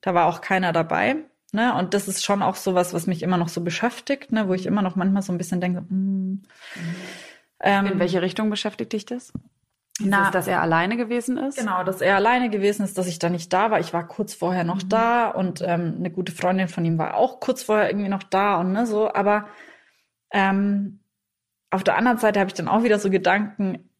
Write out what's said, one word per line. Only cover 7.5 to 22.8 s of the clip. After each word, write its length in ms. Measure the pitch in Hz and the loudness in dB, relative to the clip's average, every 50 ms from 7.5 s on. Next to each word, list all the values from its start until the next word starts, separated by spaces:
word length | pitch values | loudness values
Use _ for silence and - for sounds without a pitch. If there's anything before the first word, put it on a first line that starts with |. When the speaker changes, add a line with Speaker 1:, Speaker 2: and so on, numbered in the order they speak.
| _ _ | _ _
Speaker 1:
ähm, 260 | - - 202 196 196 | 0 2 2 4 2
Speaker 2:
In 120 | 202 196 185 | 2 2 2
welche 240 | 175 180 180 185 170 | 0 2 2 0 0
Richtung 280 | 185 185 - 220 214 | 0 -2 0 -2 0
beschäftigt 420 | 208 208 - 214 202 - 226 214 - | -2 -2 -4 -6 -6 -6 -8 -6 -6
dich 120 | 214 208 | -8 -6
das? 260 | - 240 247 - - _ - - _ _ _ _ _ _ _ _ _ _ - | -6 -10 -10 -10 -12 _ -14 -14 _ _ _ _ _ _ _ _ _ _ -4
Dieses, 120 | 208 196 | -2 2
Speaker 1:
na, 200 | 196 196 196 196 | 2 4 2 2
Speaker 2:
dass 160 | - 185 170 | 2 0 0
er 160 | - 185 175 170 | 0 0 2 2
alleine 340 | 165 165 165 170 185 226 | 4 4 2 2 2 0
gewesen 400 | 233 240 214 233 247 233 - 254 | -2 -2 -2 -2 -4 -2 -2 -2
ist? 220 | 254 262 277 277 - | -2 -2 -4 -4 -4
Speaker 1:
Genau, 260 | 240 214 185 185 180 | -4 -2 -2 -2 -2
dass 160 | 180 185 185 | -2 -2 0
er 160 | - - 196 | 2 4 4
alleine 320 | 196 202 226 247 247 247 240 | 4 4 4 4 4 2 0
gewesen 360 | 208 208 196 202 208 208 208 | 0 2 2 2 2 2 -2
ist, 120 | 185 - | -4 -2
dass 100 | - 185 | -2 -4
ich 120 | 180 170 165 | -4 -4 -2
da 100 | - 175 | -2 -2
nicht 240 | 175 175 165 - 180 | -2 -2 -4 0 0
da 180 | 185 202 226 | 2 2 4
war. 100 | 214 175 | 2 0
Ich 120 | 170 165 - | 0 0 -4
war 160 | 170 170 170 | -4 -4 -4
kurz 240 | - - 208 208 - | -6 -6 -6 -6 -6
vorher 320 | - - 170 185 185 170 | -4 -2 -2 0 0 0
noch 180 | 170 180 196 190 | 0 -2 -4 -2
Speaker 2:
Mhm. 60 | 190 | 0
Speaker 1:
da 400 | 208 226 226 233 233 240 233 208 | 2 2 4 4 4 2 2 0
und, 320 | - - 190 185 175 - | 0 -2 -2 -2 -2 -4
ähm, 360 | 180 190 170 170 175 165 156 - | -2 -2 0 0 0 -2 -4 -4
eine 120 | 175 185 | -4 -6
gute 220 | 165 190 180 180 165 | -4 -4 -6 -6 -6
Freundin 360 | - - 180 185 190 190 170 | -2 0 0 2 2 0 -2
von 180 | 170 - 170 | -2 -2 0
ihm 100 | 165 165 | 0 0
war 160 | 165 160 - - | 0 0 -2 0
auch 240 | - 226 226 - - | 0 0 0 0 -4
kurz 240 | - - 247 - - | -4 -4 -2 -4 0
vorher 260 | - 214 214 208 - | 0 2 2 4 2
irgendwie 180 | - 202 208 190 | 0 -2 -2 -2
noch 140 | 202 190 - | -2 -4 -4
da 360 | _ - 190 196 208 202 170 | _ 0 0 2 2 2 2
und, 120 | 175 185 190 | 2 0 0
ne, 140 | 208 240 | 0 0
so. 260 | 233 214 208 220 214 - | 0 0 0 0 0 0
Aber, 340 | - 202 202 208 208 208 - - - - - - - _ _ _ _ _ _ _ _ _ _ - | 2 2 2 2 2 0 -6 -18 -20 -20 -20 -20 -20 _ _ _ _ _ _ _ _ _ _ 0
ähm, 680 | 202 190 196 196 196 202 202 202 202 202 196 - - _ _ _ _ _ _ _ _ _ _ _ _ _ _ | 2 2 2 2 2 2 2 0 0 -2 -4 -8 -14 _ _ _ _ _ _ _ _ _ _ _ _ _ _
auf 140 | - 185 - | -2 0 2
der 140 | - - - | 2 2 4
anderen 180 | 226 247 240 | 2 2 2
Seite 240 | 226 233 214 202 202 | 2 2 2 2 2
hab 80 | 196 185 | 0 0
ich 60 | - | -2
dann 120 | - 170 - | -6 -2 0
auch 140 | 185 214 | 2 2